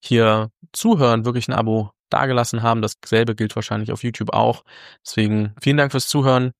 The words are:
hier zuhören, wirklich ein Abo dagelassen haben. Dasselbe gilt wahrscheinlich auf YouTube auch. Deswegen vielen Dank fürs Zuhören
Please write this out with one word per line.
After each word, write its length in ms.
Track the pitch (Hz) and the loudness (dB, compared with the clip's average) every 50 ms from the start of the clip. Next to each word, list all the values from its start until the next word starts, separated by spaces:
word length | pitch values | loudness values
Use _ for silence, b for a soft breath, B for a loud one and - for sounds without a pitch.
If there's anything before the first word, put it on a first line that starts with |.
| - | -4
hier 480 | - 127 117 113 110 107 110 110 110 _ _ - - | 0 2 4 4 4 4 2 -2 -6 _ _ -20 -16
zuhören, 540 | _ - - 226 226 170 139 120 117 113 110 | _ -2 2 2 2 4 4 4 2 2 0
wirklich 220 | 123 120 123 113 - | 0 -2 -2 -4 -2
ein 60 | 123 | -2
Abo 400 | 117 113 110 110 110 107 104 _ _ _ _ | -2 0 0 0 0 -2 -4 _ _ _ _
dagelassen 500 | - - 135 135 127 123 120 - - 117 | -2 -2 0 0 0 0 0 0 -2 -2
haben. 220 | 110 117 117 117 107 | 0 0 0 0 0
Dasselbe 500 | 107 - _ - - - 113 117 117 110 | -4 -6 _ -6 0 2 2 2 2 0
gilt 220 | 104 110 107 - | -2 -4 -4 -4
wahrscheinlich 360 | - 110 - 110 107 107 110 | -6 -6 -4 -4 -6 -4 -6
auf 120 | 117 110 - | -6 -6 -6
YouTube 300 | 120 117 - 113 - - | -8 -6 -6 -6 -4 0
auch. 300 | - 113 117 117 - _ B B B B B B B B | 0 2 2 0 -2 _ B B B B B B B B
Deswegen 520 | - - - 110 104 107 107 104 104 104 - | -8 -2 -2 0 0 0 0 -2 -2 -6 -4
vielen 180 | - 139 139 147 | 0 0 2 2
Dank 140 | 143 139 | 2 0
fürs 160 | 135 135 - - | 0 -4 -4 -2
Zuhören 440 | - 147 139 135 131 127 127 127 123 _ | 0 0 2 4 2 2 2 -2 -4 _